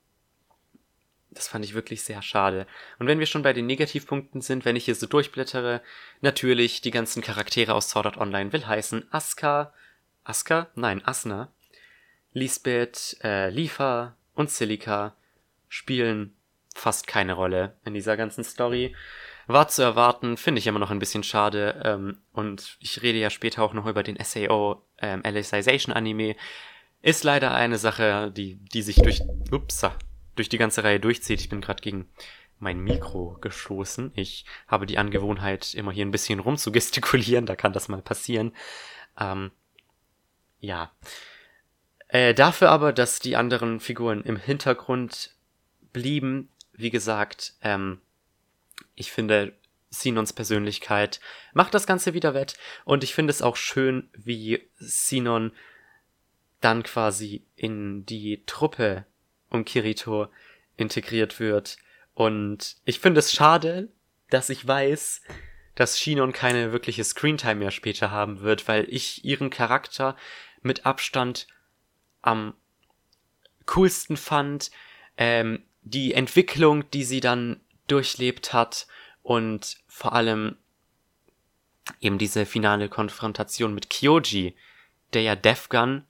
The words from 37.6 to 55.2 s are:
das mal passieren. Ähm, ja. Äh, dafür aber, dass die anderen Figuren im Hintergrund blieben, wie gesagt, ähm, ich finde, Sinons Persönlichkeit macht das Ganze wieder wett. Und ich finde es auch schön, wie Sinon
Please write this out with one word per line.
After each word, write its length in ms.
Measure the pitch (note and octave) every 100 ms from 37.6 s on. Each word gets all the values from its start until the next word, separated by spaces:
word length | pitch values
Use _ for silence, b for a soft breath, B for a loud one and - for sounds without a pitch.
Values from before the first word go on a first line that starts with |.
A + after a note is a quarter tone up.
| G2+
das 140 | G2 -
mal 120 | F#2+
passieren. 560 | - A2 - A2+ A2+ B B B B B B -
Ähm, 300 | G2+ F#2+ F#2+ - _ _ _ _ _ _ _ _ _ _
ja. 320 | G2+ F2 E2 _ B B B B B B _ _ _ _ -
Äh, 240 | B2 B2
dafür 380 | A#2 D3+ - F3
aber, 240 | D3+ D3
dass 240 | B2 A#2+ -
die 180 | C3 A#2+
anderen 440 | A#2+ A#2+ A#2 A2+
Figuren 420 | - A#2 A#2 G#2
im 140 | A2+ G#2
Hintergrund 1000 | - C#3+ C#3 B2 - B2+ A#2+ - - _ _ _ _ _ _
blieben, 560 | B2 B2+ D3 C3 C3+ C3+ _ -
wie 180 | - A2+
gesagt, 600 | A#2 G#2+ G#2+ G#2 - - -
ähm, 400 | G#2+ G2 F#2+ F#2 _ _ _ _ _ _ _ - -
ich 180 | - -
finde, 400 | - G#2+ G#2+ G2+ - _ _ _
Sinons 420 | - C3 A2+ G#2+
Persönlichkeit 880 | - A2 G#2+ G#2 - - G#2 G#2 - B B B
macht 220 | D#3 F#3
das 120 | G#3 G3+
Ganze 280 | F3+ F3+
wieder 180 | E3+ E3
wett. 240 | C3+ C#3 - B B -
Und 180 | C#3
ich 100 | C3
finde 160 | - D#3
es 120 | C#3+
auch 140 | A#2+ -
schön, 520 | - - C3 C3 -
wie 560 | - G#2+ A#2 A2 A#2+ - _
Sinon 720 | - - - C3+